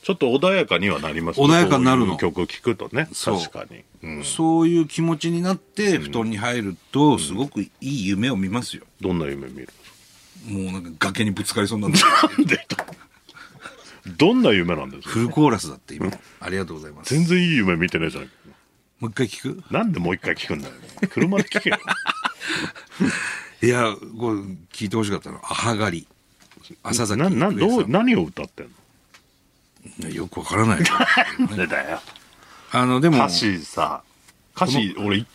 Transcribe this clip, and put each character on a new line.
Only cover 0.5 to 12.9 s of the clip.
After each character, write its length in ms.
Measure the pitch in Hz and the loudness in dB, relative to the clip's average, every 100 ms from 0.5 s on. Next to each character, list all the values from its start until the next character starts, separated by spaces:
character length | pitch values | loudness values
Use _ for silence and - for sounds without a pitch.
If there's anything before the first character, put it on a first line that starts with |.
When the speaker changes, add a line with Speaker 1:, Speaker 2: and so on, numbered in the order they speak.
Speaker 1:
や 140 | 190 - | 2 2
か 140 | 87 | 2
に 100 | 98 | 2
は 100 | 76 | 0
な 120 | 78 | -2
り 100 | 80 | -4
ま 100 | 85 | -4
す 60 | - | 4
よ。 60 | 143 | 6
Speaker 2:
穏 80 | |
や 140 | 165 175 | 6 6
か 100 | 139 | 6
に 60 | |
な 120 | 127 131 | 6 4
る 120 | 104 | 2
の。 100 | 90 | 2
Speaker 1:
こ 20 | |
う 0 | 92 | -2
い 40 | |
う 40 | |
曲 140 | 85 85 | -2 -4
聴 140 | - | -2
く 140 | - 107 | -2 -2
と 140 | - | -4
ね。 160 | 123 156 | -4 -4
Speaker 2:
そ 220 | - - 95 | -4 -2 -2
う。 40 | |
Speaker 1:
確 120 | 80 | -4
か 140 | - - | -10 -14
に。 140 | - - _ | -18 -20 _
う 80 | 82 76 | -12 -10
ん。 20 | |
Speaker 2:
そ 380 | 147 - 160 165 | -8 0 2 4
う 60 | 165 | 4
い 80 | 170 | 4
う 80 | 156 | 0
気 160 | - | 0
持 120 | 165 156 | 0 0
ち 120 | 165 | -2
に 140 | 170 | -2
な 100 | 180 | -2
っ 40 | 190 | -4
て、 400 | _ - 208 165 | _ -2 0 0
Speaker 1:
う 20 | |
ん。 40 | - | -2
Speaker 2:
布 60 | |
団 200 | 117 110 | -2 -2
に 60 | 107 | -2
入 220 | 120 123 | -2 -2
る 160 | 101 87 _ | -4 -8 _
と、 280 | 131 151 123 | 4 6 6
す 140 | - | 0
ご 140 | 95 143 | -4 -4
く 140 | - | -4
い 80 | 98 _ | -8 _
い 260 | 131 139 95 | -6 -2 0
夢 240 | 98 123 | 0 0
を 40 | 110 | 0
見 140 | 95 | -2
ま 140 | 113 | -2
す 140 | 113 85 | -6 -12
よ。 60 | - _ | -16 _
Speaker 1:
ど 140 | 95 | -2
ん 60 | 90 | 0
な 80 | 73 | -2
夢 200 | 69 67 | -6 -10
見 120 | 67 | -14
る？ 100 | 62 - - - - - - - 117 | -18 -20 -20 -20 -20 -20 -20 -20 -10
Speaker 2:
も 220 | 98 95 | -6 -6
う 20 | |
な 80 | 95 | -8
ん 160 | 85 80 | -12 -4
か 140 | 104 | -4
崖 140 | 95 | 0
に 60 | 104 | -2
ぶ 120 | 95 | -2
つ 100 | 101 | -4
か 80 | 113 | -2
り 60 | 101 | -2
そ 80 | 110 | 0
う 40 | |
に 120 | 101 | 0
な 80 | 175 | 4
る。 40 | 1077 - 311 - | 4 4 2 2
Speaker 1:
な 60 | |
ん 40 | 175 | 2
で 100 | - - | 0 -2
と？ 100 | - - | -10 -10